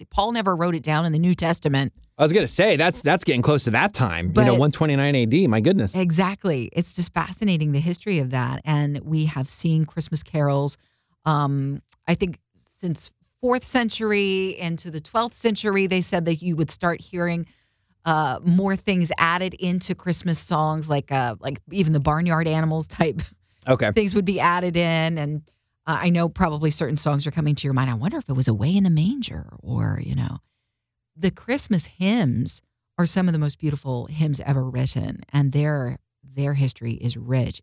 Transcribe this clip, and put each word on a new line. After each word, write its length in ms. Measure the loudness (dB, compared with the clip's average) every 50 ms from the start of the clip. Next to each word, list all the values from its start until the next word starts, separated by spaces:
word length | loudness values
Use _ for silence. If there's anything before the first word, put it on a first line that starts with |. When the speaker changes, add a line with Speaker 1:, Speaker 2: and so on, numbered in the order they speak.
| -8 -12
Speaker 1:
Paul 220 | -8 -6 -4 -4
never 240 | -2 -2 0 0 0
wrote 180 | 0 0 0 -2
it 80 | -2
down 240 | -2 -2 0 0 0
in 60 | 0
the 80 | 0 2
New 160 | 2 2 2
Testament. 580 | 2 2 0 0 0 0 0 0 0 0 -2 -6 -12 -20 _ _
Speaker 2:
I 60 | 2 2
was 100 | 4 4
gonna 140 | 4 2
say, 280 | 2 2 4 4 4 4
that's, 280 | 4 4 2 2 0 2
that's 200 | 2 2 2 2
getting 200 | 0 0 2 2
close 220 | 2 2 2 2
to 60 | 2
that 220 | 2 2 2 0 0
time. 400 | 0 -2 -2 -2 -2 -2 0 4
You 80 | 4 6
know, 100 | 6 6
Speaker 1:
But 60 | 4
Speaker 2:
one 120 | 4 2
twenty-nine 420 | 2 2 0 2 2 2 2 2 2
A 120 | 2 2
D, 180 | 2 4 4 4
my 160 | 4 4 4
goodness. 340 | 4 4 4 2 2 0 0
Speaker 1:
Exactly. 760 | 0 0 2 2 2 0 0 -2 -4 -2 -2 -2 -2 -4 -4 -4
It's 200 | -4 -4 -4 -4
just 200 | -6 -6 -4 -4
fascinating, 580 | -4 -4 -4 -4 -2 0 0 2 2 2 0
the 80 | 0 0
history 380 | 0 0 -2 -4 -2 -2 0
of 140 | 0 0 0
that. 300 | -2 -2 -2 -2 -4 -4 -2
And 340 | -2 0 0 0 0 -2 -4
we 240 | -4 -2 -2 0 0
have 220 | 0 -2 -4 -6
seen 380 | -6 -4 -4 0 0 2 2 0
Christmas 380 | 0 -4 -6 -6 -4 -4 -4 -4
carols, 520 | -4 -2 0 0 2 0 0 0 -2 -4 -6 _ _ _ _ _ _ _ _ -2
um, 580 | 0 0 0 0 0 -2 -2 -4 -4 -6 -8 -12 _ _ _ _
I 80 | -2 -2
think 240 | -2 -2 -4 -6 -8 _ _ _
since 540 | _ _ _ _ -10 -6 -6 -6 -6 -8 -14 -18 _ _ _ _ _
fourth 220 | 0 0 0 0 0
century 960 | 0 0 0 0 0 -2 -2 -2 0 2 2 2 2 0 0 -2 -4 -4
into 320 | -6 -6 -6 -6 -6 -8 -10
the 100 | -10 -10
twelfth 360 | -8 -4 -2 -2 -2 -2 -4
century, 500 | -2 -2 -2 0 0 -2 0 2 2 2
they 160 | 2 2 0
said 240 | 0 0 0 0 0
that 160 | 0 -2 -2
you 140 | -2 -2 -2
would 160 | 0 -2 -2
start 280 | -2 -2 -2 -2 -2 -4
hearing, 460 | -8 -10 -6 -4 -2 -2 -2 -4 -6 -8 _ _ _ _ _ _ _ _ _ _ -2
uh, 340 | 0 2 2 2 0 -2 -2 2
more 320 | 2 4 4 4 2 0
things 360 | -2 0 0 0 2 0 0 0 0
added 340 | 2 2 2 0 -2 -4 -6
into 400 | -4 -2 -2 -2 -2 -2 -4 -6
Christmas 460 | -6 -4 -4 -4 -2 -2 -2 -2 -2
songs, 500 | -2 -2 0 0 2 0 0 -2 -2 -2
like, 220 | -2 -2 -2 -2
uh, 240 | -2 -2 -2 -2 -4 -6
like 200 | -8 -8 -8 -10 -10 -6
even 240 | -2 0 2 2 2
the 60 | 2
barnyard 480 | 2 2 0 2 2 2 2 0 0
animals 400 | 0 0 0 0 0 0 -2 -4
type 340 | -4 -2 -2 0 0 -2 -4 -6 -8 -10 _ _ _ _ _ 0
Speaker 2:
Okay. 240 | 2 2 2 2 2
Speaker 1:
things 240 | 2 2 2 2 2
would 100 | 0 0
be 140 | 0 2 2
added 380 | 4 4 4 2 0 0 0
in. 400 | 0 0 2 2 0 0 0 -2
And, 240 | -2 -4 -4 -4 -6 -8 _ _ _ _ _ _ _ -4
uh, 120 | -4 -2 0
I 80 | 2 2
know 200 | 2 4 2 0
probably 400 | 0 0 0 0 2 0 0 0
certain 260 | 0 0 0 0 -2
songs 280 | -2 0 0 0 0 -2
are 40 | -2
coming 240 | -2 -2 0 0 0
to 120 | 0 0
your 60 | 0 0
mind. 160 | 0 0 0
"I 40 | -2
wonder 220 | -2 -2 -4 -4
if 120 | -4 -4 -2
it 40 | 0
was 140 | 0 2
Away 280 | 2 2 2 2 2 2
in 100 | 4 4
a 40 | 4
Manger," 600 | 4 4 2 2 0 -2 -6 -8 -8 -10 -12 -14 -16 -14
or, 380 | -8 -6 -4 -2 0 -2 -2 -2 -4
you 120 | -4 -2
know. 240 | -2 -2 -4 -6 -10 _ _ _ _ _ _ _ _ _ _ _ _ _ _ _
The 160 | -2 -2 -2
Christmas 540 | -2 -2 -4 -4 -2 -2 0 0 0 0 -2
hymns 760 | -4 -4 -2 0 2 2 2 2 2 0 0 -2 -4 -6 -10 -12 _ _ _ _ _ _
are 80 | -2 0
some 220 | 0 2 2 2
of 60 | 2 2
the 60 | 2
most 200 | 0 -2 -2 -4
beautiful 460 | -4 -4 -4 -4 -4 -6 -6 -6 -6
hymns 320 | -6 -2 -2 0 0 0 -2
ever 220 | -2 0 0 0 0 -2
written, 520 | -2 -2 -2 -2 -2 -2 -4 -6 -6 -10 -8 -4 0
and 180 | 0 2 2
their, 460 | 2 2 0 0 0 -2 -2 -4 -6 -8 _ _ _ _ -20
their 300 | -12 -6 -4 -2 0 2
history 400 | 2 2 0 -2 -4 -6 -6 -4
is 240 | -4 -4 -4 -4
rich 440 | -4 -4 -2 0 0 0 0 -4 -8